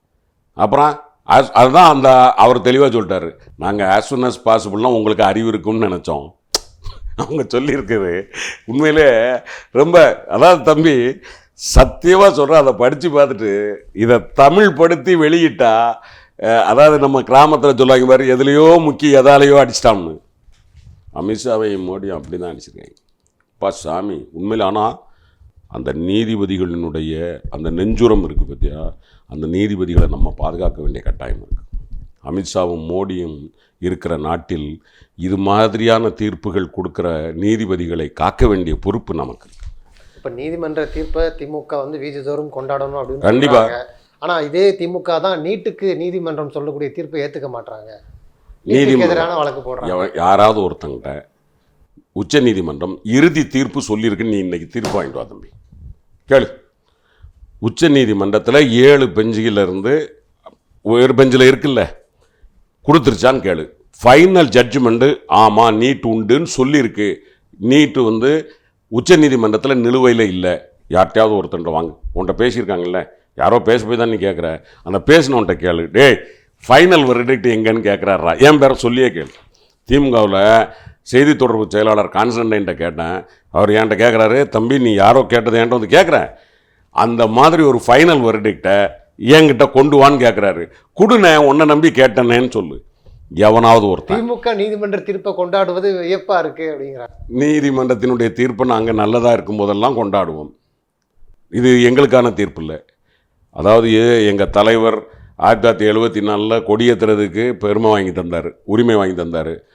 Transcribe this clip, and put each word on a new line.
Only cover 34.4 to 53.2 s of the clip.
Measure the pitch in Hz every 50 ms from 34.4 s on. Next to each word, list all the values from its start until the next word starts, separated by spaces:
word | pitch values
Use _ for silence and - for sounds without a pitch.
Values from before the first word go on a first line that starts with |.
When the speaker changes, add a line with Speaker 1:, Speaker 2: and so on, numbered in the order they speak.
| 76 - 90 78 73 73 78 - _ _ _ _ _ _ _
Speaker 1:
இது | - 85 95 98
மாதிரியான | 95 98 98 101 107 110 107 101 107 113 113 113 113 117 107
தீர்ப்புகள் | - - 107 107 90 - - 101 87 95 90 -
கொடுக்கிற | - - 90 85 - - 85 85 82 78 78 82 80
நீதிபதிகளை | 82 98 104 113 107 110 92 95 87 87 82 85 82 76 71 -
காக்க | - 80 98 - - 127
வேண்டிய | 113 101 92 90 80 76
பொறுப்பு | - - 98 113 113 - - 95
நமக்கு. | 78 65 62 60 - _ _ _ - - - - - - _ _ _ _ _ _ _ -
Speaker 2:
இப்ப | 135 120
நீதிமன்ற | 123 143 160 165 170 165 156 156 160 151
தீர்ப்பை | - - 156 156 - 143 160 165 165 160
தி | - 147
மு | 147 151 147 143
க | - 151
வந்து | 143 135 143 156
வீதிதோறும் | 143 135 147 139 143 131 143 147 151 151 147 -
கொண்டாடணும் | 135 131 135 139 135 139 135 139 139
அப்படின்னு | 127 127 131
Speaker 1:
கண்டிப்பா. | - - 101 117 127 147 143 127 117 113
Speaker 2:
சொல்றாங்க. | 113 120 123 127 - - _ _ _ _ -
ஆனா | 147 170 175 160
இதே | 147 147 147 180 196 196 190
தி | 190 175
மு | 175 180 175
க | 180 175 165 160
தான் | 165 190 185 160
நீட்டுக்கு | 151 175 220 185 - 220 - - 196 190 170
நீதிமன்றம் | 151 170 180 175 190 170 165 151 151 151 139
சொல்லக்கூடிய | - 147 143 147 139 143 147 135
தீர்ப்பை | 139 175 160 143 156 151
ஏத்துக்க | 143 143 139 151 135
மாட்றாங்க. | 135 120 117 113 113 113 107 107 110 107 101 _ - - - _ - _ _ _ - - _ -
Speaker 1:
நீதிமன்றம். |
Speaker 2:
நீட்டுக்கு | - 113 135 139 131 131 127 113
எதிரான | - 175 165 165 170 175
வழக்கு | 160 147 143 131 139
போடுறாங்க. | 123 127 127 123 -
Speaker 1:
எவன், | - 90 90 95 - -
யாராவது | 80 85 92 98 98 104 110 110 107 95 90
ஒருத்தங்கிட்ட | - - - 73 67 60 - 69 69 73 - _ _ _ _ _ _ _ _ _ _ _ _ _ _ _ _ _
உச்ச | - 101 104 - - 147
நீதிமன்றம் | 127 120 104 95 85 78 71 71 87 92 95 - -
இறுதி | 110 117 135